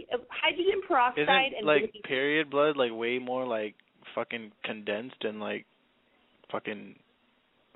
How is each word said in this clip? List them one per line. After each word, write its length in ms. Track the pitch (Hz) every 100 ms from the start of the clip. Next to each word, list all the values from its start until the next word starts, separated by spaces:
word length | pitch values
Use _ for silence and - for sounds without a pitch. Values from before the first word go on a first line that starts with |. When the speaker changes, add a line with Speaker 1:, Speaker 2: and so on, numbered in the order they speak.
| -
Speaker 1:
Uh, 100 | 240 -
hydrogen 560 | - 320 311 370 415 -
peroxide 360 | 294 247 247
Speaker 2:
Isn't, 360 | 151 269 269 247
Speaker 1:
and 40 | 151
Speaker 2:
like, 260 | 147 220
Speaker 1:
bleach. 100 | 214
Speaker 2:
period 480 | - 131 143 151 147
blood, 260 | 143 151 143
like, 140 | 123
way 260 | 113 117 127
more, 280 | 127 127 127
like, 280 | 110 107 - _ _ -
fucking 360 | - 117 117 107 -
condensed 580 | - 110 104 104 131 -
and, 160 | 110 107
like, 260 | 104 104 - _ _ _ _ _ _ _ -
fucking, 460 | 107 - 104 101 - _ _ _ _ _ _ _